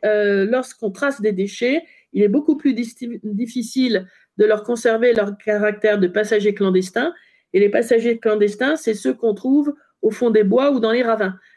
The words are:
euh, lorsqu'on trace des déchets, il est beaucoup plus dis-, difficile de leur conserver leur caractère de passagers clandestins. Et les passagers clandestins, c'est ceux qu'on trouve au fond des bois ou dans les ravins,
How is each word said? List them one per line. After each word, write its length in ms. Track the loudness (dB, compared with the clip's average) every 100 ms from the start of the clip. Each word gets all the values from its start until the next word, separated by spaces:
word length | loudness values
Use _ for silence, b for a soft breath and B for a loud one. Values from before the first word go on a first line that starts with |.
| 0
euh, 400 | 0 2 0 0
lorsqu'on 460 | -2 -4 -8 -8
trace 300 | -4 -4 -2
des 100 | -2
déchets, 520 | -2 -4 -4 -2 -2 -6 b b
il 80 | 0
est 60 | 2
beaucoup 300 | 2 0 0
plus 160 | 0
dis-, 460 | -2 -6 -10 -14 -12
difficile 840 | -8 -8 -6 -6 -6 -2 0 -2 -4 B B 0
de 80 | 2
leur 180 | 2
conserver 500 | -2 -2 0 2 2
leur 240 | 2 0 -4
caractère 600 | -4 0 0 0 0 2
de 80 | 0
passagers 460 | 0 0 0 0
clandestins. 600 | 0 0 0 0 -2 -4 b b b b
Et 60 | 2
les 100 | 2
passagers 500 | 2 2 2 2 0
clandestins, 560 | 0 2 0 0 -2 -2
c'est 180 | -2
ceux 200 | -4 -4
qu'on 200 | -2 -2
trouve 400 | -2 0 0 0 -6 B B
au 80 | -4
fond 180 | 0 2
des 140 | 4
bois 280 | 4 2 2
ou 80 | 2
dans 120 | 0
les 100 | 0
ravins, 380 | 0 -2 -2 -6 b